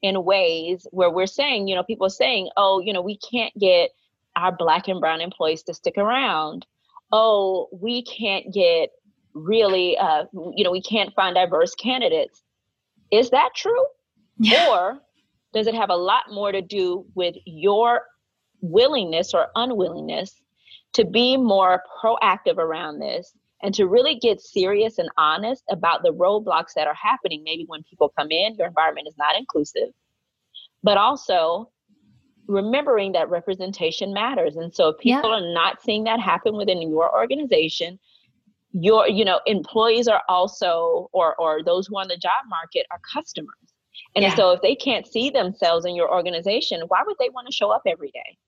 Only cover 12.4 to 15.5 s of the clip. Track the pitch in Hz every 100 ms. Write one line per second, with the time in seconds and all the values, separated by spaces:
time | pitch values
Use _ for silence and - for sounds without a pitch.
12.4 | _ _ _ _ _ _ _ 208 247 254
13.4 | 339 - - 480 539 - _ _ _ _
14.4 | 220 285 453 208 359 262 _ _ _ _
15.4 | _